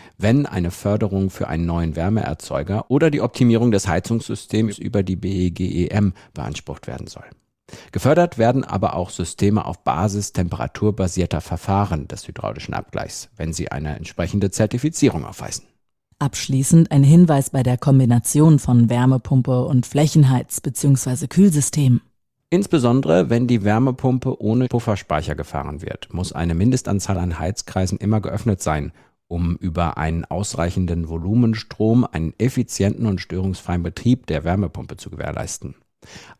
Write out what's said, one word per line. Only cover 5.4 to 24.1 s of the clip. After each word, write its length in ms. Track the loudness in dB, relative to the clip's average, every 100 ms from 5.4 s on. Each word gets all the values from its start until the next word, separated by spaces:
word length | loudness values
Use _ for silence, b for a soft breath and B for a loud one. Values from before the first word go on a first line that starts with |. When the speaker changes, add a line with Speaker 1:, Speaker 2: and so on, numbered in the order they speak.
| -2
Speaker 1:
E 40 |
G 340 | -2 -4 -2
E 40 | -2
M 260 | 2 0 -2 b
beansprucht 520 | -12 -10 -10 -12 -14 -12
werden 180 | -14 -14
soll. 200 | -18 -20 -20 _ _ _ B B
Gefördert 460 | 0 2 4 2 2
werden 260 | 2 2
aber 320 | 0 -2 -2 -2
auch 140 | -6
Systeme 540 | -6 -8 -2 0 2
auf 200 | -2 -6
Basis 480 | -4 0 0 -2 -4
temperaturbasierter 1120 | -4 -4 -4 -8 -2 -2 0 -2 -2 -2 -2
Verfahren 680 | -6 -8 -2 0 0 -2 -6
des 180 | -12 -14
hydraulischen 480 | -10 -8 -8 -8
Abgleichs, 540 | -10 -8 -10 -10 -12 -16 -10
wenn 160 | -8
sie 180 | -6 -6
eine 240 | -6 -8
entsprechende 560 | -8 -10 -6 -4 -2 -2
Zertifizierung 760 | 0 -2 0 -4 0 0 0 -6
aufweisen. 400 | -12 -12 -12 -14 _ _ _ _ -6
Speaker 2:
Abschließend 760 | -4 -4 -2 -2 4 6 6
ein 100 | 6
Hinweis 480 | 8 8 8 6 2
bei 120 | 0
der 140 | 0 0
Kombination 840 | 4 4 6 4 2 4 6 6
von 300 | 6 4 6
Wärmepumpe 800 | 4 4 2 2 0 2 0 2
und 200 | 0 2
Flächenheiz- 760 | 2 4 6 6 4 -2 -8
beziehungsweise 640 | -8 -2 2 2 0 -4 -2
Kühlsystem. 720 | 4 4 4 0 2 4 2 0 _ _ _ -2
Speaker 1:
Insbesondere, 840 | -2 2 2 4 2 4 2 4
wenn 180 | 2 2
die 160 | 2
Wärmepumpe 760 | 2 2 2 0 0